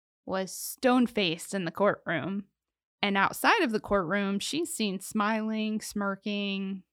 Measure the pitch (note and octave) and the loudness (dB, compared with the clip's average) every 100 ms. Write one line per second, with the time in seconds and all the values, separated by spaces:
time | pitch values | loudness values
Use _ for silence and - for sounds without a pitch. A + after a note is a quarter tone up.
0 | _ _ - F#3+ F#3+ - - - C4 B3+ | _ _ -6 -4 -4 -6 -10 0 4 6
1 | A#3+ - F3+ E3+ - G3 E3+ - G3 - | 4 2 0 0 -4 -4 -4 2 2 2
2 | - E3 - G3 - _ _ _ _ _ | -2 -2 -2 -4 -8 _ _ _ _ _
3 | G3+ G3 G3 - C4+ A4 D4 G#3+ - G3+ | 0 2 2 2 4 4 4 0 0 0
4 | D#3+ G3+ G3 G3 - D4 F4 - G#3+ F#3+ | 2 0 0 -2 -2 -4 -4 -2 -2 -2
5 | - G#3+ G#3 A3 A3 A3 G#3+ G#3+ - G#3 | -4 -2 0 0 -2 -2 -2 -4 -6 -4
6 | G3 G3 G#3 G3+ G3+ F#3+ G3 G3 - | -4 -4 -4 -4 -4 -4 -4 -8 -12